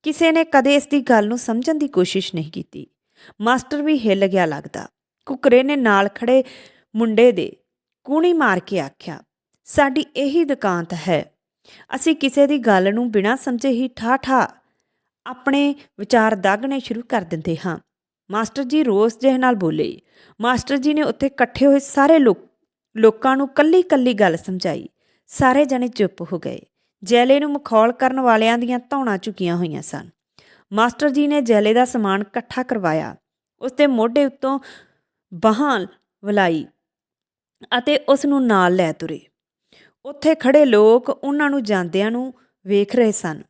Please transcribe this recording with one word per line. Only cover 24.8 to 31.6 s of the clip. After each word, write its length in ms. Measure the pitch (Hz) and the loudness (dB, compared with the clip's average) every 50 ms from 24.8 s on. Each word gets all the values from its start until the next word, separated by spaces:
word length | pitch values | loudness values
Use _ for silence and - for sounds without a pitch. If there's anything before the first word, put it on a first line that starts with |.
| - - _ _ _ _ _ _ _ | -10 -16 _ _ _ _ _ _ _
ਸਾਰੇ 380 | _ - - 277 262 254 277 302 | _ -4 0 2 2 4 2 2
ਜਣੇ 240 | 254 262 247 247 240 | 0 0 -2 -4 -4
ਚੁੱਪ 440 | 233 - 208 180 _ - 175 - | -2 -2 -2 -2 _ -10 -10 -10
ਹੋ 60 | 190 160 | -10 -10
ਗਏ। 220 | - 135 120 - - _ _ _ _ _ _ _ 202 | -8 -10 -12 -12 -16 _ _ _ _ _ _ _ -8
ਜੈਲੇ 360 | 185 240 240 240 254 277 285 | -2 0 0 2 2 2 2
ਨੂੰ 120 | 294 294 | 2 -4
ਮਖੌਲ 400 | 285 277 294 - 233 214 220 233 | -6 -8 -6 0 2 2 2 2
ਕਰਨ 280 | 240 - 262 254 262 269 | 0 -2 -4 -2 -2 0
ਵਾਲਿਆਂ 380 | 262 240 226 220 220 226 233 240 | 2 2 2 2 2 0 0 -2
ਦੀਆਂ 200 | 247 240 247 240 | -2 -4 -6 -6
ਧੌਣਾਂ 400 | 247 _ 285 277 262 233 202 180 | -6 _ -6 -6 -4 -4 -4 -6
ਝੁਕੀਆਂ 380 | - 220 190 - 185 170 170 | -6 -10 -8 -6 -4 -4 -2
ਹੋਈਆਂ 260 | 175 180 160 147 135 | -4 -4 -6 -6 -10
ਸਨ। 280 | - - - 143 - 175 _ _ _ _ _ _ _ _ _ _ _ _ | -10 -12 -12 -12 -14 -18 _ _ _ _ _ _ _ _ _ _ _ _
ਮਾਸਟਰ 380 | 196 214 226 240 240 - 294 294 | -2 0 0 0 0 -2 -2 0
ਜੀ 160 | 262 294 294 | 0 0 0
ਨੇ 140 | 285 294 294 | 0 0 -2
ਜੈਲੇ 340 | 254 226 226 208 | 0 2 2 2